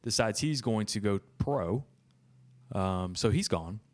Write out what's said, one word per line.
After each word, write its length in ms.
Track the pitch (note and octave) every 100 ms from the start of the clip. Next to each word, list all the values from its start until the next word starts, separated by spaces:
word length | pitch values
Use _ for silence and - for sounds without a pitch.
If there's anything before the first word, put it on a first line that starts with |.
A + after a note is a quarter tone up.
Decides 360 | A#2+ - A2 G#2
he's 220 | D#3 C#3+
going 240 | A#2 A2 G#2
to 120 | G#2+
go 200 | G2+ G2 - -
pro. 460 | - C#3+ E2+ A#2 C#3 _ _ _ _ - - - -
Um, 440 | G2+ F#2+ F#2 F#2
so 140 | F2 A2+
he's 180 | F#2+ -
gone. 320 | E2+ E2 G#2+ _